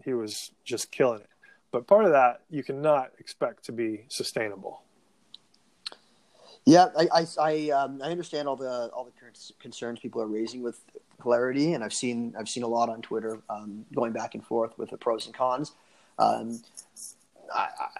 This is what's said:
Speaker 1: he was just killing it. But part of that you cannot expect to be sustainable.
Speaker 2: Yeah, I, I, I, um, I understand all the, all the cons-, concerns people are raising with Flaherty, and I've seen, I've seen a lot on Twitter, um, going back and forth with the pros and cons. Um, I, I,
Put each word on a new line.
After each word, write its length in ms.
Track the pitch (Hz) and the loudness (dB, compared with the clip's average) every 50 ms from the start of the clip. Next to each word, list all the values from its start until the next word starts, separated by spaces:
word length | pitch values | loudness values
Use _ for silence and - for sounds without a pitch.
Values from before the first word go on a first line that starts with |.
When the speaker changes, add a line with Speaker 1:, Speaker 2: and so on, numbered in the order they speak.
| - | -6
Speaker 1:
he 100 | 139 127 | -4 -4
was 380 | 120 110 107 104 - - - _ _ _ | -4 -4 -6 -8 -10 -12 -14 _ _ _
just 260 | - 123 104 - - | -8 -6 -6 -6 -8
killing 280 | - - 139 123 113 101 | 0 2 2 2 2 -2
it. 100 | - _ _ _ _ - - _ _ _ | -10 _ _ _ _ -20 -20 _ _ _
But 160 | - 120 123 | -6 -6 4
part 180 | - 202 214 220 | 6 6 6 8
of 60 | 180 | 8
that 300 | 151 135 127 120 120 - _ _ | 8 8 6 6 4 0 _ _
you 120 | 165 143 | -8 -8
cannot 500 | 127 - 139 139 147 156 147 135 131 - _ _ | -6 -6 -6 0 2 4 4 4 2 -4 _ _
expect 460 | - - - _ 143 123 110 _ - | -20 -20 -6 _ -4 -4 -4 _ -14
to 60 | - | -10
be 340 | 120 113 117 110 110 104 - _ | -6 -4 -4 -4 -4 -8 -12 _
sustainable. 720 | - - 113 - - 131 110 104 98 95 98 - - - _ _ _ _ _ _ _ _ _ _ - _ _ _ _ _ _ _ _ _ _ - - _ _ _ _ _ _ _ _ _ - - - _ _ | -10 -8 -8 -6 -4 -4 -4 -4 -6 -10 -12 -14 -14 -16 _ _ _ _ _ _ _ _ _ _ -20 _ _ _ _ _ _ _ _ _ _ -18 -18 _ _ _ _ _ _ _ _ _ -20 -20 -20 _ _
Speaker 2:
Yeah, 220 | - 160 175 185 180 - | 10 10 10 10 8 6
I, 100 | 156 165 160 | 2 2 4
I, 140 | - 170 165 160 - 156 | 4 2 2 2 -2 0
I, 280 | 151 156 156 156 151 151 | 0 2 2 0 0 2
um, 300 | 143 139 139 131 139 135 | 2 2 0 0 -6 -8
I 100 | 135 156 | -6 -6
understand 360 | 175 175 160 - 156 147 147 | -6 -6 -6 -6 -6 -4 -4
all 80 | 143 135 | -4 -4
the, 340 | 127 135 127 123 123 117 113 - | -4 -6 -6 -6 -6 -6 -6 -8
all 100 | 123 127 | -10 -12
the 80 | 123 _ _ | -12 _ _
cons-, 320 | 123 120 _ - - - - _ | -20 -20 _ -20 -20 -20 -20 _
concerns 400 | - 123 - - 123 117 120 113 | -18 -18 -12 -10 -8 -8 -8 -8
people 220 | - 117 - 120 | -10 -8 -4 -4
are 60 | 110 | -4
raising 340 | 107 107 107 113 113 123 127 | -2 -2 -4 -4 -4 -6 -8
with 180 | 123 120 113 - _ _ _ - _ _ _ - | -8 -8 -8 -10 _ _ _ -20 _ _ _ -6
Flaherty, 520 | - 120 120 120 123 127 127 139 147 165 175 | 2 2 4 4 4 0 2 2 2 2 0
and 100 | 127 110 | -2 -4
I've 100 | 107 - | -6 -4
seen, 420 | - - 123 120 117 120 117 - 107 | -2 -2 -2 -2 -2 -4 -4 -6 -8
I've 80 | 107 | -8
seen 160 | - - 123 120 | -6 -6 -4 -2
a 40 | |
lot 220 | 117 117 117 117 117 | 0 2 2 2 0
on 120 | 113 113 | -2 -8
Twitter, 380 | 113 - 113 110 110 110 110 107 - - | -8 -6 -4 -4 -4 -4 -8 -10 -10 -10
um, 360 | 107 104 107 107 101 107 110 - - | -10 -10 -10 -12 -12 -12 -14 -6 -2
going 200 | - 120 117 110 | -2 -2 -2 -2
back 200 | 113 113 - - | -6 -6 -8 -8
and 100 | 110 - | -12 -8
forth 320 | - 117 117 113 117 - | -4 -2 -2 -2 -2 -4
with 140 | - 113 - | -10 -10 -10
the 60 | - | -10
pros 280 | - - 120 113 110 - | -4 -2 -2 -2 -2 -4
and 100 | 113 113 | -12 -4
cons. 380 | - 127 127 127 135 151 - - _ _ _ _ _ _ _ _ | -2 0 0 0 -2 -4 -8 -10 _ _ _ _ _ _ _ _
Um, 440 | - 110 110 113 117 113 113 117 117 - - _ - - _ _ - - - - _ _ _ _ - - - - | 2 2 2 2 0 -6 -8 -10 -12 -14 -20 _ -20 -20 _ _ -20 -20 -20 -20 _ _ _ _ -20 -16 -6 -4
I, 140 | - 98 - - | -2 -2 -4 -4
I, 100 | - 127 - - | -8 -10 -10 -10